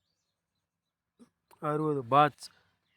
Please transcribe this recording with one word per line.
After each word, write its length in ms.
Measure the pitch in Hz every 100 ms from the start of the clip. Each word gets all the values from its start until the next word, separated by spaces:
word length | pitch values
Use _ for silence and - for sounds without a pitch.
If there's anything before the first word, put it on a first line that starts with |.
| _ _ _ _ _ _ _ _ _ _ _ _ 247 _ _ - 151
அறுபது 320 | 151 156 139 120
பாட்ஸ். 360 | 139 147 - - _ _ _ _